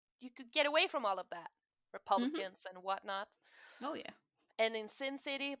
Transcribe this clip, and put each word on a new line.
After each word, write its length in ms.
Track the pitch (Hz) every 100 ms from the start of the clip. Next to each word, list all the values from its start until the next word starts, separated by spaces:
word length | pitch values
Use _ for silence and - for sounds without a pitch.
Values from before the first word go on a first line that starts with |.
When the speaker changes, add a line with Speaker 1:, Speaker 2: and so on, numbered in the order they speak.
| _ _
Speaker 1:
you 100 | 247
could 160 | 254 240
get 140 | 302 294
away 200 | 311 370
from 160 | 320
all 140 | 214 190
of 80 | -
that. 200 | 170 165
Speaker 2:
Mm-hmm. 420 | - _ _ _ -
Speaker 1:
Republicans 600 | - 208 247 311 190 196 190
and 140 | 185
whatnot. 460 | 190 196 208 196 214 _ _ - - -
Speaker 2:
Oh, 120 | 262
yeah. 160 | 311 - - _ _ _ -
Speaker 1:
And 160 | 226 226
in 100 | 214
SimCity, 680 | - 269 277 285 277 277 277